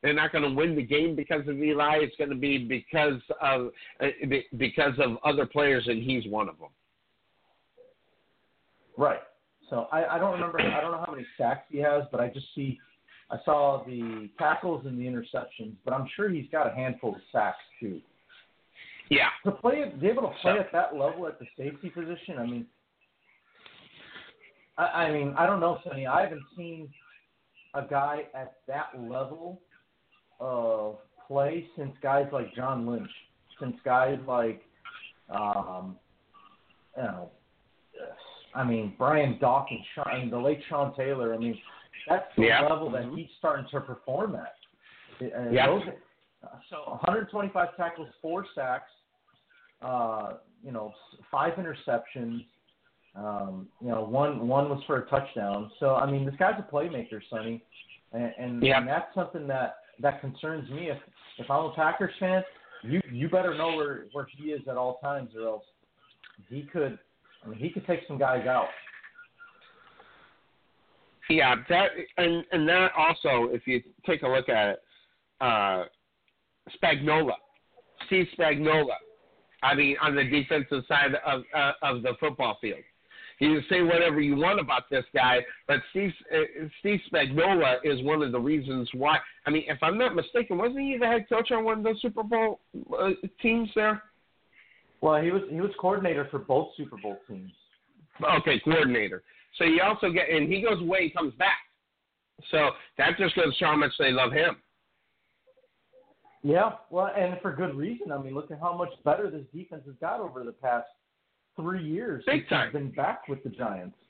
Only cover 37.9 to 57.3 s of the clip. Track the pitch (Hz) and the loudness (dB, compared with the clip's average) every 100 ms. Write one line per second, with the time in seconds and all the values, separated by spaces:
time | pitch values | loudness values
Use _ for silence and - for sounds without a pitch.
37.9 | - - - - - - 131 127 113 107 | -16 -16 -16 -20 -20 -14 -4 0 0 -2
38.9 | 95 127 151 143 117 131 135 - 113 - | 0 2 4 2 2 2 2 0 -10 -12
39.9 | - 139 127 123 120 131 151 - 151 139 | -8 -4 -4 -4 0 0 0 -2 -2 -2
40.9 | 139 131 135 117 113 117 110 - - - | -2 -4 -2 -2 -2 -2 -4 -10 -20 -20
41.9 | - - 185 - - 113 117 147 131 - | -18 -2 -2 0 2 6 6 4 2 -2
42.9 | 120 120 156 160 - 160 143 127 139 131 | -4 -6 -8 -12 -4 -2 -2 -4 -6 -6
43.9 | 123 - 135 214 131 78 - _ _ _ | -12 -6 -4 -2 -6 -10 -16 _ _ _
44.9 | - - - 127 - 123 120 135 190 180 | -20 -20 -12 -10 -6 0 4 4 2 -2
45.9 | - _ _ _ _ - - - 165 147 | -12 _ _ _ _ -20 -20 -16 -14 -10
46.9 | 120 - 214 202 208 196 190 175 - 170 | -4 0 0 -2 -4 -2 0 -2 -2 -6
47.9 | 165 143 _ 165 175 190 - 131 127 - | -6 -14 _ -6 -6 -6 -6 -4 -4 -6
48.9 | _ _ _ _ _ _ _ _ _ 123 | _ _ _ _ _ _ _ _ _ -6
49.9 | 123 117 110 101 - _ _ 139 117 107 | -2 -2 -2 -6 -10 _ _ -12 -10 -10
50.9 | 104 - - - 139 160 170 170 143 - | -12 -20 -20 -6 -2 0 -2 -8 -8 -2
51.9 | 117 - 135 117 117 - _ _ _ _ | -2 -2 -10 -6 -8 -10 _ _ _ _
52.9 | _ _ 95 104 104 98 95 95 _ 120 | _ _ -12 -8 -6 -6 -10 -14 _ -6
53.9 | 113 110 127 143 131 117 135 147 139 - | -4 -2 0 0 0 0 2 2 -2 -2
54.9 | 139 - 139 135 - 101 101 107 - 139 | -4 0 -2 -2 -6 -4 -4 -6 -2 2
55.9 | 131 135 139 139 135 185 190 - 143 170 | 2 2 0 -2 0 0 0 -4 -4 -4
56.9 | 143 113 107 - | -6 -8 -12 -10